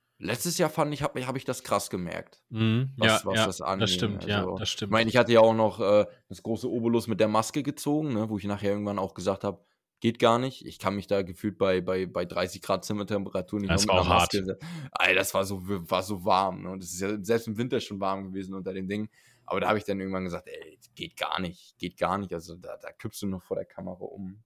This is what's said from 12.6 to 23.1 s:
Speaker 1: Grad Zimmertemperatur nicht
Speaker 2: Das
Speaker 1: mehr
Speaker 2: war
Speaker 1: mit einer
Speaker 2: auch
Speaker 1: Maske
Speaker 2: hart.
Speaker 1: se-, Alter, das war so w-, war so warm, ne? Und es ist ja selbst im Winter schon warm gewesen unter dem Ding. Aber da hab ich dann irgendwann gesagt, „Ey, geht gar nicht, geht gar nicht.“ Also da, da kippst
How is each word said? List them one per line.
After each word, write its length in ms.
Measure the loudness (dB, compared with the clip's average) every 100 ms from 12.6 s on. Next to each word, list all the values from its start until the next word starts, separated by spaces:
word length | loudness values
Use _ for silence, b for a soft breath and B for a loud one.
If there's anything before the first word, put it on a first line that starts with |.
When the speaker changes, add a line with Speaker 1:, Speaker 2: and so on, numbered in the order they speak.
Speaker 1:
Grad 220 | -2 -2
Zimmertemperatur 760 | -2 -4 -2 -2 -2 -6 -4 -4
nicht 100 | 2
Speaker 2:
Das 20 |
Speaker 1:
mehr 60 | 2 4
Speaker 2:
war 40 |
Speaker 1:
mit 40 | 4
einer 40 |
Speaker 2:
auch 20 |
Speaker 1:
Maske 340 | 6 4 4 2
Speaker 2:
hart. 60 |
Speaker 1:
se-, 140 | -2 -6 -10 -12 -6
Alter, 220 | 0 4
das 200 | 4 2
war 100 | 0
so 220 | 0 -2 -4
w-, 120 | -4 0
war 120 | 0
so 220 | 0 -2
warm, 380 | 4 4 4 -2
ne? 60 | -8
Und 120 | -10
es 80 | -10
ist 80 | -4
ja 160 | -4 -2
selbst 260 | 0 0 0
im 80 | -4
Winter 240 | -2 -2
schon 200 | -4 -4
warm 240 | -2 -2
gewesen 300 | -4 -8 -8
unter 200 | -8 -6
dem 120 | -6 -4
Ding. 200 | -4 -6 b b b -6
Aber 140 | -2
da 80 | 2
hab 80 | 0
ich 80 |
dann 140 | 0 -4
irgendwann 240 | -4 -4
gesagt, 240 | -4 -6 -10
„Ey, 300 | -16 -16 -20 _
geht 220 | -14 -14 -6
gar 240 | -4 -4
nicht, 380 | -6 -10 -20 _
geht 180 | -10 -4
gar 220 | -2 -2
nicht.“ 140 | -4
Also 220 | -8 -10 -16
da, 200 | -14 -14
da 160 | -14
kippst 300 | -14 -12